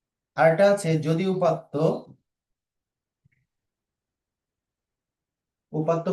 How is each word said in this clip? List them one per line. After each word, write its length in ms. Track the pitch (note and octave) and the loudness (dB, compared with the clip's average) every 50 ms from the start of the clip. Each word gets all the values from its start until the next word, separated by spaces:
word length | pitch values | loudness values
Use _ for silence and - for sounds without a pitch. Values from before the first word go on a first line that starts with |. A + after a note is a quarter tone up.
| _ _ _ _ _ _ _ | _ _ _ _ _ _ _
আরেকটা 280 | C3+ D3+ D#3+ E3 D#3+ G3 G3+ | 2 4 4 4 4 4 2
আছে, 200 | G3+ G3 E3 D#3+ D#3+ D#3 | 2 0 0 -2 -2 0
যদি 240 | C3 D#3 E3 E3 F#3+ | 0 -2 -2 -2 -2
উপাত্ত, 480 | F#3+ F#3 - F3+ D#3+ D#3+ D#3+ - - - C#3+ D#3+ - - - - - - _ _ _ _ _ _ _ _ _ _ _ _ _ _ _ _ _ _ _ _ _ _ _ _ _ _ _ _ _ _ _ _ _ _ _ _ _ _ _ _ _ _ _ _ _ _ _ _ _ _ _ _ _ _ _ _ _ _ _ _ _ _ _ _ _ _ _ _ _ _ _ | -2 -2 0 0 -2 -2 -2 -6 -8 -4 -2 0 0 -2 -4 -8 -16 -20 _ _ _ _ _ _ _ _ _ _ _ _ _ _ _ _ _ _ _ _ _ _ _ _ _ _ _ _ _ _ _ _ _ _ _ _ _ _ _ _ _ _ _ _ _ _ _ _ _ _ _ _ _ _ _ _ _ _ _ _ _ _ _ _ _ _ _ _ _ _ _
উপাত্ত 340 | - D#3 D#3 E3 E3 D#3+ - F#3 | -8 -4 -2 -2 -2 -2 -4 -4